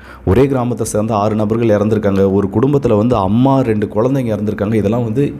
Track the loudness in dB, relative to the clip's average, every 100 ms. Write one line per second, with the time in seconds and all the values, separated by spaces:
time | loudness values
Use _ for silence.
0 | -16 -6 0 2 2 0 -2 -4 -4 -2
1 | -2 0 0 0 0 0 2 2 2 0
2 | 0 2 2 2 0 0 0 0 2 2
3 | 2 2 2 2 2 2 0 -2 -2 -2
4 | 0 0 -2 -4 -4 -4 -2 0 0 -2
5 | -2 -2 -4